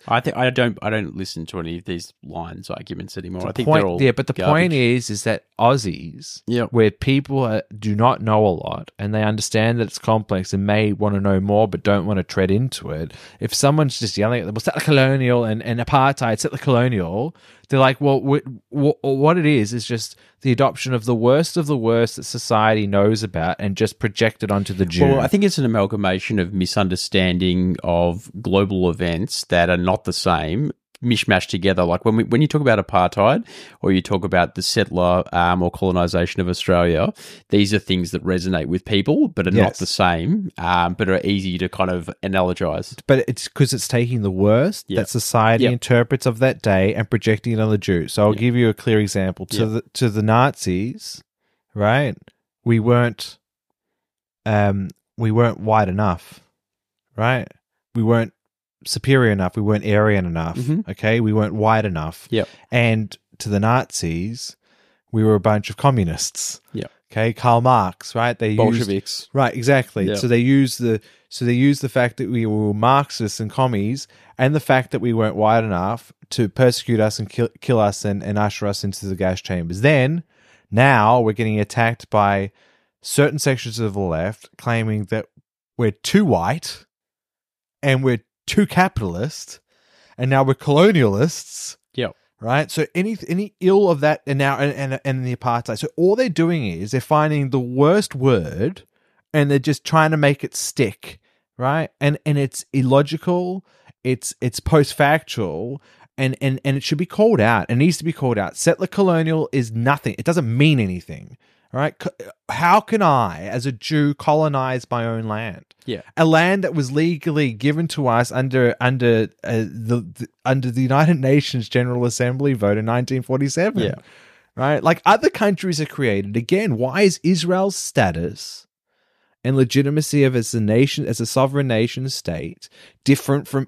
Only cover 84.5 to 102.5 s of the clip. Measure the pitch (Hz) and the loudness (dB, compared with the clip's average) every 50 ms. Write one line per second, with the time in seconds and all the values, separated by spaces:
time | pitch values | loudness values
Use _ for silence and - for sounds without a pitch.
84.5 | _ - - 123 117 113 110 110 107 107 104 - 110 110 - - _ _ _ _ | _ -10 -6 -4 -2 -2 -2 -2 -2 -4 -4 -4 -4 -6 -6 -8 _ _ _ _
85.5 | _ _ _ _ _ - 120 107 101 - - - - 202 214 151 107 85 85 95 | _ _ _ _ _ -2 0 0 -2 -2 -4 2 2 4 4 4 2 2 0 -2
86.5 | 135 165 - - - - _ _ _ _ _ _ _ _ _ _ _ _ _ _ | -4 -4 -8 -12 -16 -16 _ _ _ _ _ _ _ _ _ _ _ _ _ _
87.5 | _ _ _ _ _ _ - 139 131 131 135 131 120 110 - _ _ _ _ - | _ _ _ _ _ _ 0 0 0 2 2 2 0 0 -4 _ _ _ _ -2
88.5 | - 208 202 - - 180 185 190 - - 110 90 85 90 113 156 - - - - | 0 0 0 2 2 2 2 2 0 -4 -6 -4 -4 -4 -6 -6 -8 -12 -16 -18
89.5 | - - _ _ _ _ _ _ _ _ _ _ _ - 127 131 135 135 135 135 | -20 -20 _ _ _ _ _ _ _ _ _ _ _ -6 -2 2 2 4 4 2
90.5 | 131 - - 156 143 151 180 214 202 156 123 104 98 101 139 165 - - - - | 0 0 0 2 4 6 6 6 6 4 4 4 2 2 0 0 -2 -6 -14 -16
91.5 | - - - - - - _ _ _ 131 120 - - _ _ _ _ _ 107 113 | -14 -14 -14 -14 -16 -18 _ _ _ -6 -6 -6 -8 _ _ _ _ _ -4 -2
92.5 | 127 147 151 - - 165 151 - - 175 185 220 226 - - - 170 185 208 196 | 0 0 -2 -2 -4 -4 -4 -2 -2 -4 -4 -4 -6 -8 -6 -6 -4 -4 -4 -6
93.5 | - _ 180 185 190 202 202 180 165 139 147 151 156 - - 143 139 135 139 139 | -8 _ 2 4 4 6 4 4 2 2 2 2 0 0 -2 -4 -2 0 0 0
94.5 | 139 117 139 143 139 123 139 131 135 - - 139 131 131 127 127 123 - - 127 | 0 0 -2 -2 -2 -4 -6 -6 -6 -4 -4 -4 -4 -2 -4 -4 -6 -4 -2 -2
95.5 | 117 120 - - 113 - - - - - 170 190 208 240 262 226 156 - 165 170 | -2 -2 -2 -4 -8 -6 -8 -8 -2 0 2 2 4 2 0 0 0 0 0 2
96.5 | 175 160 120 98 82 80 98 104 135 131 - - 156 151 151 156 151 147 139 131 | 0 0 -2 -4 -4 -6 -6 -4 -4 -4 -2 0 2 2 2 2 0 0 -2 0
97.5 | 135 131 123 120 123 131 143 156 185 208 196 - - 131 127 135 123 98 80 76 | -2 -2 -2 -2 2 4 4 4 4 4 0 -2 -4 0 2 2 4 2 0 -2
98.5 | - 82 107 156 190 - - _ _ _ _ _ _ _ _ _ - 151 143 143 | -4 -2 -4 -4 -4 -8 -16 _ _ _ _ _ _ _ _ _ 0 0 2 2
99.5 | 143 139 123 156 139 - - - 160 160 156 156 160 151 147 139 139 - - - | 2 0 2 0 -2 -2 -4 0 2 2 4 4 2 2 2 2 2 0 -4 -10
100.5 | - - - - - 139 127 98 - - - - - - _ _ _ _ _ _ | -8 -8 -10 -6 -2 -2 -2 -2 -2 -8 -16 -20 -20 -20 _ _ _ _ _ _
101.5 | _ - 123 131 147 165 156 - - _ 147 143 151 - - 156 147 143 139 131 | _ -6 -4 -2 -2 -2 -4 -6 -6 _ -2 -2 -2 -2 -2 -2 0 0 0 -2